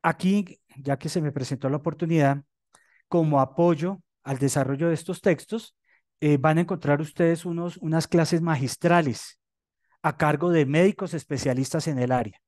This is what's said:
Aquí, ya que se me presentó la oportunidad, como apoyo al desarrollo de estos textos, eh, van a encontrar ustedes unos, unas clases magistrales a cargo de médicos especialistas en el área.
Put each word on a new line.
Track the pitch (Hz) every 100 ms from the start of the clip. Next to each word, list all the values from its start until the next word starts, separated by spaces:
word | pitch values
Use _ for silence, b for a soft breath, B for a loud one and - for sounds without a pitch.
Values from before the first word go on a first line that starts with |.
Aquí, | - 160 185 202 185 - _ -
ya | 139 135
que | 160
se | 180
me | 151
presentó | 139 127 127 135
la | 147
oportunidad, | 156 - 165 165 139 139 - _ _ b b b _
como | 175 160 147
apoyo | 131 - 170 156 175 196 _ _
al | - 131
desarrollo | 139 147 135 139 170
de | 156
estos | - 180
textos, | 202 160 - 226 - _ _ _ _ _
eh, | 151 147
van | 156 160
a |
encontrar | 175 185 151 147
ustedes | 156 - 170 170 175
unos, | 170 175 -
unas | 156 160 151
clases | 170 160 170
magistrales | 165 147 131 - 175 175 151 110 - _ _ _ _ _ _ _ 156
a | -
cargo | 151 147 175
de | 170 135
médicos | 151 190 - 190
especialistas | 156 - 135 143 127 135 160 -
en | 135
el | 123
área. | 127 107 -